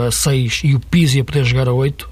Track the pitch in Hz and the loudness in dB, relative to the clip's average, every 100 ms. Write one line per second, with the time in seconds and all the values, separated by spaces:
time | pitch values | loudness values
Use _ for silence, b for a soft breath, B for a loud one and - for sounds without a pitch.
0 | 120 - 151 135 120 - 147 135 - 175 | -2 -2 0 0 -2 -2 0 0 2 2
1 | 156 135 123 147 123 127 127 123 139 139 | 4 2 0 0 0 0 0 0 -2 -4
2 | - | -10